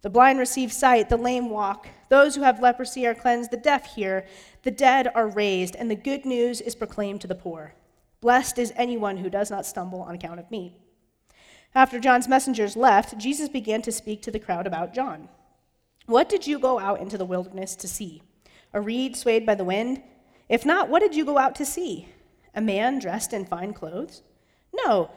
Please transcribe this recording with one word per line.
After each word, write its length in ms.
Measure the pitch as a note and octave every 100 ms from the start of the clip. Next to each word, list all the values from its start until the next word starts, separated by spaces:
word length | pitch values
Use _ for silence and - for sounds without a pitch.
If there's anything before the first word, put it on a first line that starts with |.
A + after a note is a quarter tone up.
The 80 | G3+
blind 280 | G#3 C4 C4+
receive 340 | B3+ - B3+
sight, 360 | - C4+ B3 G#3+
the 80 | A#3
lame 340 | A#3+ B3+ A#3+
walk, 380 | G#3+ G3+ G3 - - _
those 280 | C4+ C#4+ C#4+
who 60 |
have 180 | C#4 A#3+
leprosy 440 | B3 A#3+ B3 -
are 120 | A#3+ A#3
cleansed, 340 | B3+ A#3+ A#3+
the 60 | A#3+
deaf 400 | D4 C#4 - -
hear, 280 | G3 F#3+ F#3+ - - _
the 80 | -
dead 400 | G#3 C4+ C4+ B3
are 140 | A#3 A3
raised, 480 | G3+ G#3 F#3 F3+
and 160 | F3+ A#3
the 60 | G#3
good 280 | - C#4
news 360 | C4+ B3 A#3+ A#3
is 160 | - -
proclaimed 440 | G#3+ - G3+ G3+
to 40 | F3+
the 80 |
poor. 400 | F3+ F3+ E3 D#3 - _ _ _ _
Blessed 380 | A#3 B3 B3+ -
is 140 | A#3 -
anyone 400 | B3 A#3+ G#3 F#3+
who 140 | F#3
does 200 | G3 G#3
not 160 | G3+ -
stumble 360 | - F3+ F3+
on 120 | E3+
account 240 | F3 F3 E3+
of 100 | F3
me." 240 | A3+ F3+ - _ _ _ _ _ _ _ - _
After 240 | C4 C4 B3
John's 300 | B3 B3 B3
messengers 480 | C4+ C4+ A3+ G#3 A3+
left, 420 | B3+ G3+ - A3
Jesus 300 | A3 D4 D4
began 340 | C4+ G#3+ G#3+
to 80 | A3+
speak 320 | A3+ - G#3+
to 80 | -
the 80 | G#3+
crowd 300 | G#3+ F3 F#3
about 260 | E3 F3
John. 340 | B3 C4 D#3 D3+ _ _ _ _ _ _ _ -
"What 220 | A#3 E4+
did 180 | G4 -
you 140 | C#4+
go 180 | B3+ B3
out 220 | G3 G3+
into 180 | F#3+ G#3+
the 80 | F3+
wilderness 480 | F#3 F#3 F#3+ F#3+
to 140 | - F#3+
see? 340 | - G3+ D#3 _ _ _ _ _
A 80 | G#3
reed 340 | G#3 A#3 C4 B3
swayed 300 | B3 A3 A3
by 80 |
the 100 | G3+
wind? 380 | F3+ G3 A#3 C4+ - _ _ _ _
If 200 | A#3 C#4
not, 240 | F4 D4+
what 100 | D#4+
did 140 | G#4
you 100 | D4+
go 140 | C#4+ C#4+
out 160 | C4
to 100 | C4
see? 420 | C#4+ - F4 F3 - _ _ _ _
A 60 | -
man 380 | A3 G3 A#3 C4+
dressed 340 | G3+ G3 -
in 140 | G#3+ F#3
fine 260 | F3 F#3+
clothes? 480 | G#3 D#3+ F3 D#4 - _ _ _ _ _
No, 360 | G4+ A#4+ G#3 D#3+